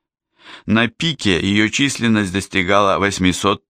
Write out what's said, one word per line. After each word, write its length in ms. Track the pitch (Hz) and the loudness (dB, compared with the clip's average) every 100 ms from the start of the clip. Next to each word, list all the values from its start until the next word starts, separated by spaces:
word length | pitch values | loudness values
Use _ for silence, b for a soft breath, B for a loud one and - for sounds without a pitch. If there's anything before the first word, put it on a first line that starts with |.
| _ _ _ B B B B | _ _ _ B B B B
На 220 | 110 117 | 0 0
пике 520 | - 165 156 104 85 | -2 -6 -2 0 0
ее 300 | 98 104 107 | 2 0 0
численность 640 | - 139 - 117 110 98 | 0 -2 -2 0 0 0
достигала 680 | 95 - 95 90 98 98 85 | -4 -4 -2 2 2 4 2
восьмисот 640 | 98 95 92 85 98 101 _ | 0 0 0 0 -2 -2 _